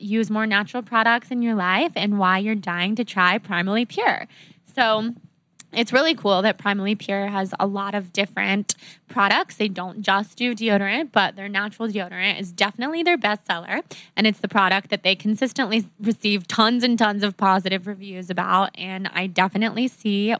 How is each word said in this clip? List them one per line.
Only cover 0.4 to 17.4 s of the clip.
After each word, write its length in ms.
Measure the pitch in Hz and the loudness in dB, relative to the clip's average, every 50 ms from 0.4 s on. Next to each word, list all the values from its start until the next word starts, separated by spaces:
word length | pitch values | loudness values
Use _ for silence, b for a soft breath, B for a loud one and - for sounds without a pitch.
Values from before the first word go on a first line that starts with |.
| 220 | 0
natural 360 | 220 202 202 208 240 - 247 | 0 0 0 0 -2 -6 -8
products 480 | 226 - 240 226 220 233 233 240 - - | -6 -2 0 2 4 4 2 2 0 -4
in 120 | 254 240 | -2 -2
your 120 | 233 233 220 | 0 0 0
life 380 | 202 180 180 190 208 311 339 - | 2 2 2 2 2 0 0 -2
and 220 | - - 208 208 202 | -2 -2 0 2 2
why 200 | 190 185 185 190 | 4 4 2 2
you're 160 | 202 214 220 | 0 0 -2
dying 400 | 208 185 185 175 175 175 190 220 | -2 -2 -4 -2 -2 -2 -2 -2
to 100 | 233 233 | -2 -4
try 340 | - - 196 180 180 185 - | -2 0 2 4 4 2 0
Primally 480 | - - 185 170 175 190 202 226 247 | -2 -2 -2 -2 0 0 0 0 -2
Pure. 400 | - - - 480 269 - - - B B B B B B B _ - - | -2 -2 0 0 0 0 -2 -4 B B B B B B B _ -6 0
So 380 | - 247 226 220 214 220 233 240 - - - _ _ _ _ _ - - _ | 2 2 4 2 2 0 -4 -6 -10 -16 -20 _ _ _ _ _ -20 -20 _
it's 200 | - 220 240 - | -4 -2 0 2
really 240 | 240 262 302 320 320 | 2 2 4 2 0
cool 260 | 220 - 208 196 180 | 0 2 2 2 4
that 160 | 190 220 190 - | 4 2 0 0
Primally 400 | - 202 202 202 190 202 214 202 | -2 -2 -2 0 0 -2 -2 -2
Pure 300 | - - 196 196 196 202 | -2 -4 -4 -2 -2 -2
has 260 | 202 196 190 185 - - | -2 -4 -4 -4 -4 -2
a 60 | 190 | -2
lot 280 | 202 196 196 196 202 202 | -2 -2 -4 -6 -4 -4
of 180 | 208 190 175 | -6 -6 -4
different 600 | - 202 202 190 - 190 202 196 196 208 202 - B B B B B B _ | -2 -2 -2 -2 -2 -4 -2 0 0 0 0 -2 B B B B B B _
products. 480 | - - - 196 196 214 285 370 - - | -4 0 2 4 4 4 2 0 -2 -4
They 140 | - 214 208 | -4 -4 -4
don't 340 | 185 175 180 185 - 220 | -4 -6 -8 -8 -10 -4
just 340 | 196 208 196 196 208 - - | 0 0 2 2 0 -4 -4
do 160 | - 240 247 | -2 -2 -2
deodorant, 600 | 233 208 220 226 202 202 196 196 208 262 330 277 | -2 0 0 2 2 2 2 0 -2 -2 -2 0
but 240 | - 220 190 - - | 2 2 2 2 0
their 120 | 196 196 202 | -6 -10 -6
natural 400 | 202 196 208 214 208 - 226 220 | -4 -4 -4 -4 -6 -6 -6 -4
deodorant 520 | 196 214 185 180 180 180 185 202 190 - | -4 -6 -6 -6 -4 -2 -2 0 0 -2
is 100 | 196 175 | -6 -6
definitely 540 | 175 - 196 208 208 - 240 285 320 339 339 | -2 0 0 0 0 -2 -6 -4 -2 0 0
their 120 | 349 349 | 2 2
bestseller. 640 | 262 220 208 208 208 _ - 180 170 175 - 190 277 - B B B B B B | 2 2 0 -2 -2 _ -4 -4 -4 -6 -6 -6 -6 -6 B B B B B B
And 100 | - 214 | 0 2
it's 140 | 220 208 - | 2 0 -2
the 80 | - 196 | -4 0
product 420 | - 214 196 185 190 196 - - | 2 4 4 4 4 0 0 -2
that 140 | 208 196 - | -4 -2 0
they 100 | 185 190 | 0 0
consistently 720 | 190 - 214 220 233 277 247 - - 269 190 220 226 196 180 _ - | 0 0 -2 0 0 -2 -2 -2 -2 -2 0 0 0 -2 -2 _ -4
receive 480 | 208 220 214 - - 208 202 202 175 - | -2 -2 -2 0 0 0 0 0 -2 -2
tons 340 | - - 220 220 247 247 | 2 2 4 4 4 2
and 160 | 240 247 240 220 | 2 2 4 4
tons 240 | 233 208 208 208 | 2 2 2 0
of 140 | 208 202 185 | -2 -2 0
positive 500 | - | 2